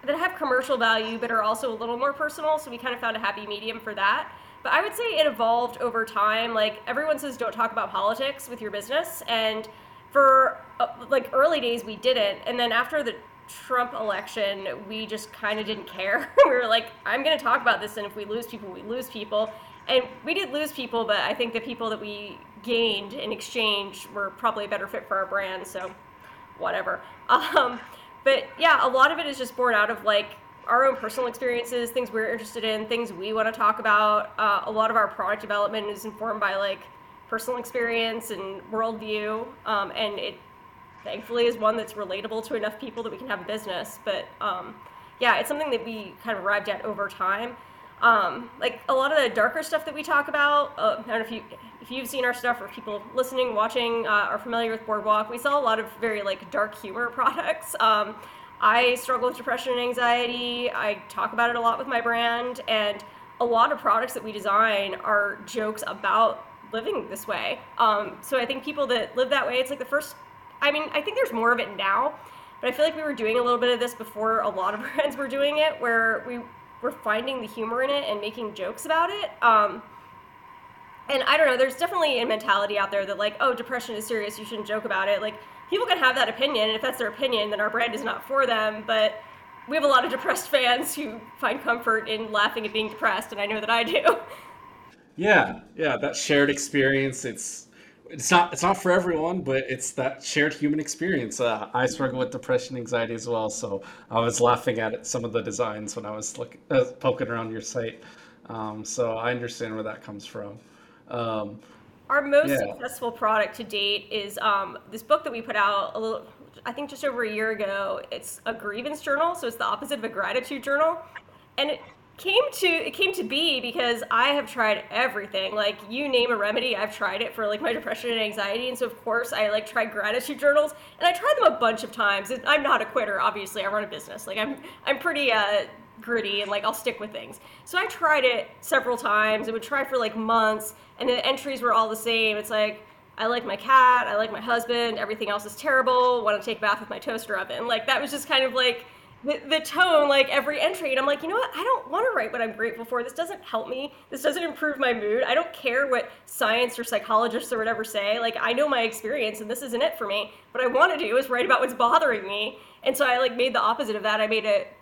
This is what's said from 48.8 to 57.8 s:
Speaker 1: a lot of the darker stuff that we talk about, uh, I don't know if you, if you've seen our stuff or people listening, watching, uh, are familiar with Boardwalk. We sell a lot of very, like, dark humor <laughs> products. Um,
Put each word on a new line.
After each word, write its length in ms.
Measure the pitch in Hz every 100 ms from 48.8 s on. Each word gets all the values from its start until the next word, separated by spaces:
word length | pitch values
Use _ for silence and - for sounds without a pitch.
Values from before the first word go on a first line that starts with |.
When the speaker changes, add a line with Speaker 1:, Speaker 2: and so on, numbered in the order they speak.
| -
Speaker 1:
a 40 |
lot 200 | 262 277
of 100 | 311
the 60 | 247
darker 340 | 226 214 320
stuff 220 | 311 311
that 100 | 320
we 80 | 294
talk 240 | 302 294 294
about, 460 | 302 285 294 285 -
uh, 200 | 214 220
I 40 |
don't 160 | 233 226
know 40 |
if 60 | 220
you, 120 | 226 - - - -
if 120 | 233
you've 160 | 254 247
seen 160 | 269
our 100 | 247
stuff 260 | 240 247 233
or 60 | 196
people 340 | - 214 208 -
listening, 400 | 254 254 262 254
watching, 500 | 214 214 247 233 233
uh, 60 | 220
are 280 | 208 - 208
familiar 340 | 240 233 226
with 120 | 220
Boardwalk. 460 | 220 214 208 214 214
We 80 | 240
sell 220 | 277 285
a 20 |
lot 160 | 247 220
of 80 | 220 -
very, 220 | 226 208
like, 280 | 196 190 180
dark 240 | - 214
humor 340 | - 202 202 240
<laughs> 40 | 240
products. 560 | 269 269 - 320 -
Um, 380 | -